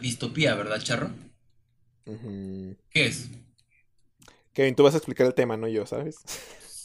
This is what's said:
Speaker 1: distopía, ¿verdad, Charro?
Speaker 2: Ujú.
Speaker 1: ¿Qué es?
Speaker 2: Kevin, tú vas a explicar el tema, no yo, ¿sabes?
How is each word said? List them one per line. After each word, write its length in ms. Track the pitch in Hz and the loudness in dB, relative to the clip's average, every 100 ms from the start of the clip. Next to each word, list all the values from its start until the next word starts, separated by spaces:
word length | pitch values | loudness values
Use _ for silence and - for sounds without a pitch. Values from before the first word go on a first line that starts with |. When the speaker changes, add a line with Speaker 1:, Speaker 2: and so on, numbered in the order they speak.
Speaker 1:
distopía, 540 | 120 117 117 156 139 107 | -6 -4 -4 2 2 2
¿verdad, 260 | 104 107 | -2 -4
Charro? 280 | - 117 139 - - _ _ _ _ _ _ _ - | -2 -2 -2 -8 -18 _ _ _ _ _ _ _ -16
Speaker 2:
Ujú. 720 | 110 113 98 95 95 95 95 _ | -14 -10 -10 -10 -10 -12 -16 _
Speaker 1:
¿Qué 160 | 160 120 | 0 0
es? 240 | - 120 - - _ _ _ _ _ _ _ - _ _ | -2 -10 -16 -20 _ _ _ _ _ _ _ -20 _ _
Speaker 2:
Kevin, 240 | - 135 131 | 2 2 8
tú 80 | |
vas 100 | 143 156 | 6 6
a 20 | |
explicar 280 | - - 127 | -2 2 4
el 80 | |
tema, 220 | 127 123 110 | 4 0 0
no 140 | 113 | -2
yo, 160 | 107 101 | -2 -2
¿sabes? 320 | 120 156 - - - - - - - | -4 -6 -10 -14 -14 -14 -20 -20 -18